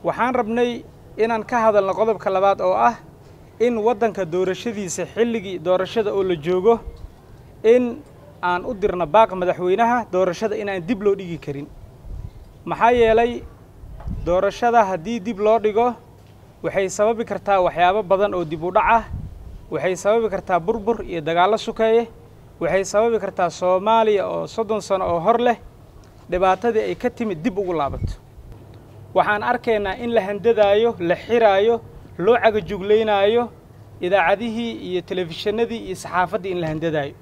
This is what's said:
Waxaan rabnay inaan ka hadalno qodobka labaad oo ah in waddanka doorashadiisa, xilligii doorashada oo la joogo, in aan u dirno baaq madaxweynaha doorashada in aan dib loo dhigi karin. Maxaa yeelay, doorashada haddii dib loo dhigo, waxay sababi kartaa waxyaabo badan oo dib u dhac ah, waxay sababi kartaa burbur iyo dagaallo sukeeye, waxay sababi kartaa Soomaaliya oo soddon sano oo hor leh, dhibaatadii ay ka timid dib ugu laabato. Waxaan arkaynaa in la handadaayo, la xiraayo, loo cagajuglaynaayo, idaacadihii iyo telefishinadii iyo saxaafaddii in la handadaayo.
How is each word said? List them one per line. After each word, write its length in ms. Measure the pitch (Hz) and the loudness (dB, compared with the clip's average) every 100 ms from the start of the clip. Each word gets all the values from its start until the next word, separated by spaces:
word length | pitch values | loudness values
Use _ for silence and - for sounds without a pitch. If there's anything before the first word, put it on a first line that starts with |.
Waxaan 300 | 175 160 240 | -4 -2 0
rabnay 500 | 254 214 233 240 233 - - - - | 0 -2 0 -2 -4 -12 -20 -20 -4
inaan 280 | 226 226 202 | -2 -2 -2
ka 100 | 240 220 | 2 4
hadalno 240 | 208 196 | 4 2
qodobka 360 | 180 220 190 202 | 0 0 0 0
labaad 300 | 190 196 196 | 2 2 2
oo 140 | 185 | 0
ah 220 | 202 240 226 - - - - - - | 4 2 2 -16 -20 -20 -20 -20 -2
in 180 | 240 226 | 0 2
waddanka 460 | 214 226 226 190 | 0 2 0 -2
doorashadiisa, 840 | 175 175 185 185 240 208 190 175 156 | -4 0 0 -2 -6 -6 -8 -6 -8
xilligii 440 | - 240 226 190 180 | -2 -2 -2 -6 -6
doorashada 480 | 160 185 185 233 208 | 0 0 0 -2 -2
oo 100 | 196 | -2
la 120 | 190 | -2
joogo, 460 | 170 151 180 196 226 - - - - - - - - | -2 0 2 4 2 -2 -16 -18 -20 -20 -20 -20 -2
in 400 | 214 247 240 233 - - - - | 4 4 4 -6 -16 -20 -20 -6
aan 220 | 180 180 - | -2 -2 -4
u 80 | |
dirno 320 | 214 202 180 160 | -4 -2 -2 2
baaq 240 | 196 226 185 | 4 4 2
madaxweynaha 680 | 180 - 180 196 233 240 214 | -2 -2 0 2 2 0 -2
doorashada 460 | 180 185 170 220 214 | 0 0 -2 -4 -4
in 100 | 202 | -4
aan 140 | 190 | -6
dib 200 | 165 220 | -4 -2
loo 120 | 208 | 0
dhigi 240 | 190 185 160 | 0 -4 -10
karin. 280 | - 139 151 - - - - - - - - - | -10 -10 -12 -18 -20 -20 -14 -14 -14 -16 -20 -16
Maxaa 260 | 170 156 226 | -8 2 4
yeelay, 520 | 247 220 220 240 233 - - - - - - - - 160 | 6 4 4 2 -2 -12 -20 -20 -20 -18 -14 -10 -6 0
doorashada 560 | 180 202 - 240 233 | 0 0 0 2 4
haddii 360 | 196 185 170 233 | 4 0 -4 -6
dib 180 | 185 196 | -6 0
loo 200 | 208 226 | 2 4
dhigo, 340 | 214 208 247 233 - - - - - - | 2 2 0 -2 -18 -20 -20 -20 -20 -8
waxay 260 | 165 175 190 | -4 -2 -2
sababi 340 | - 214 226 | 0 0 0
kartaa 360 | 233 196 - 196 | -4 -6 0 2
waxyaabo 400 | 175 147 175 202 | 2 2 2 2
badan 320 | 180 190 202 | 0 2 2
oo 100 | 185 | -2
dib 200 | 165 160 | -4 -6
u 60 | 170 | 0
dhac 100 | 196 330 | 0 4
ah, 140 | 226 - - - - - - - | 2 2 -10 -10 -16 -18 -20 -8
waxay 240 | 156 165 175 | -4 -2 0
sababi 320 | 202 226 220 | 2 2 0
kartaa 300 | 190 - 175 | -4 -2 -2
burbur 460 | 165 233 202 226 190 | 0 -2 -2 -4 -4
iyo 140 | 170 | -6
dagaallo 360 | 151 170 190 220 | -2 2 2 2
sukeeye, 520 | 233 226 220 226 226 - - - - - | -4 0 2 2 0 -10 -20 -20 -20 -6
waxay 240 | 160 185 | 0 0
sababi 340 | 185 202 233 226 | 2 2 2 0
kartaa 280 | 196 - 175 | -4 -2 -2
Soomaaliya 760 | - 180 185 208 226 220 208 180 | 0 0 2 4 4 4 2 0
oo 200 | 170 165 | -4 -6
soddon 300 | - 214 214 | -6 -4 -4
sano 240 | 190 190 185 | -2 -2 0
oo 140 | 170 | 0
hor 180 | 175 233 | 2 2
leh, 200 | 240 220 - - - - - - - | 2 -2 -8 -20 -20 -20 -20 -20 -6
dhibaatadii 520 | 180 190 190 240 220 202 | 0 2 2 0 0 -2
ay 40 | 175 | -4
ka 120 | 247 | -6
timid 280 | - 220 170 | -4 -6 -2
dib 140 | 196 185 | -4 -2
ugu 140 | 185 | -2
laabato. 460 | 165 139 127 - - - - - - - - - - - | -2 -2 -4 -6 -8 -16 -20 -20 -20 -20 -20 -20 -20 -4
Waxaan 280 | 190 175 208 | 0 0 0
arkaynaa 600 | 240 240 240 214 202 214 | -2 -2 0 0 -2 -6
in 80 | 240 | -2
la 60 | 226 | -2
handadaayo, 760 | 190 208 202 220 202 208 233 175 | -2 -2 0 4 4 4 2 0
la 160 | 170 | -2
xiraayo, 680 | 175 - 233 226 196 220 233 - - - - | -2 0 4 6 6 2 0 -4 -20 -18 -2
loo 160 | 185 240 | 2 4
cagajuglaynaayo, 1080 | 220 214 160 202 196 214 220 202 202 233 233 - - - - - | 4 2 -4 -8 2 2 4 2 2 2 -2 -8 -20 -20 -20 -8
idaacadihii 720 | 180 196 170 196 233 220 233 226 180 | 0 2 4 0 -2 -6 -6 -8 -6
iyo 100 | 180 | -6
telefishinadii 840 | 170 185 170 160 208 214 226 226 202 | -4 -6 -6 -6 -4 -2 -2 -4 -8
iyo 80 | 185 | -12
saxaafaddii 540 | - 170 175 202 190 | -4 -2 0 -2 -4
in 100 | 180 | -4
la 60 | 160 | -4
handadaayo. 460 | 156 165 156 139 - | -2 -2 -2 -6 -10